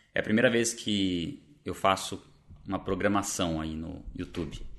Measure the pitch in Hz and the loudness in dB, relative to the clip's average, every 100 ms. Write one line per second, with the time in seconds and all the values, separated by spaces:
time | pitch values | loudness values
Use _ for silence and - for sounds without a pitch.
0 | _ - - 107 123 117 113 - - 104 | _ -2 2 4 6 4 2 0 -2 0
1 | 95 90 80 - - - - 90 98 95 | 2 0 -2 -6 -14 -12 -8 0 4 4
2 | - 95 - - - - - 95 - 92 | 0 -8 -12 -20 -20 -14 -6 -4 -2 0
3 | 98 101 95 - 87 80 78 80 82 82 | 2 2 0 -2 -2 0 -2 -6 -8 -10
4 | - - 87 90 76 - - | -10 -8 -8 -6 -6 -6 -10